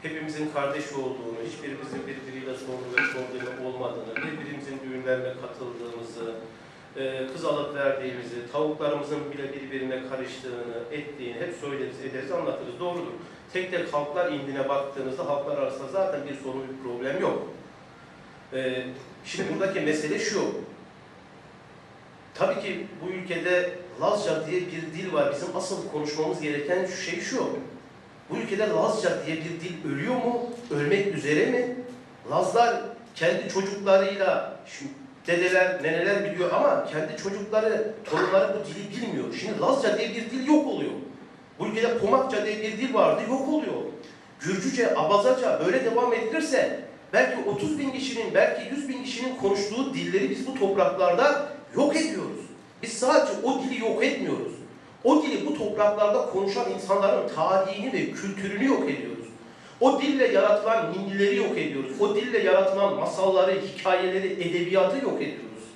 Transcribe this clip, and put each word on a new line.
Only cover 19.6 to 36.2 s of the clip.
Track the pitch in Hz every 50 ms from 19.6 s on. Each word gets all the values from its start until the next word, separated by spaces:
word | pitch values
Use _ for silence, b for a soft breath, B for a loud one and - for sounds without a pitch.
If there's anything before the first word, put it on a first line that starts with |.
| 190 - - -
mesele | 151 151 151 - - 151 - 220
şu. | - - 214 180 131 - 98 - - - - - - - - - - - - - - - - - - - - - - - - - - - - - - - - - - - -
Tabii | - 185 190 - 190
ki | 214 196 175 - - - - -
bu | 160 185
ülkede | 185 180 170 170 170 165 165 180 180 175 - - - - - - - 127
Lazca | 156 196 208 202 - 170 160 156 -
diye | 156 180 180
bir | 175 - - 165 160 151 - 175
dil | 196 185
var. | - 147 139 139 139
Bizim | - 180 175 170
asıl | 190 - - 196 156 - -
konuşmamız | - 151 147 147 143 156 156 156 - -
gereken | 151 147 143 143 147 - 180 185 -
şey | - - - - 170 170 -
şu. | - - 262 247 - - - - - - - - - - - - - - - - - -
Bu | -
ülkede | - 220 - 196 202 214 202
Lazca | - 214 - - - - 185 170 165 - -
diye | 160 160
bir | 160 156 170 165 165
dil | 175 185 170 151 - 143 135
ölüyor | 143 165 240 254
mu? | 240 233 233 240 - - - - - - -
Ölmek | 151 143 147 - - - 196 - 160
üzere | 151 - 147 151 180 226
mi? | 254 247 247 247 - - 254 - - - - - - - - - -
Lazlar | - 160 - - - 233 240 240 226 233 - - - - - - -
kendi | - 160 175 180 196 - -
çocuklarıyla, | - 190 190 196 202 196 196 190 190 196 196 196 202 196 190 190 - - - - - - -
şimdi | - - - 143 - - - - - - - -
dedeler, | 165 175 175 180 185 185 185 - - - -
neneler | 139 160 160 170 180 196 202 196